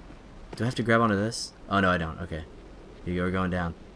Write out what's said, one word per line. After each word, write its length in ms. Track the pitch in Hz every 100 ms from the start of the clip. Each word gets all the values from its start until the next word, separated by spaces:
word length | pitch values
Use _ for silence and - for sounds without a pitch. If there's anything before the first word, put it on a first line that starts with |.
| - - - - - -
Do 80 |
I 40 | 123
have 80 | -
to 80 |
grab 180 | 113 117
onto 160 | 117 98
this? 340 | 110 - - - -
Oh, 100 | 98
no, 100 | 95
I 80 | 90
don't, 220 | 80 -
okay. 220 | 95 80 80 - - - - -
Here 100 | -
you 60 | 90
go, 60 | 90
we're 60 |
going 200 | 95 92
down. 220 | 90 85 85 -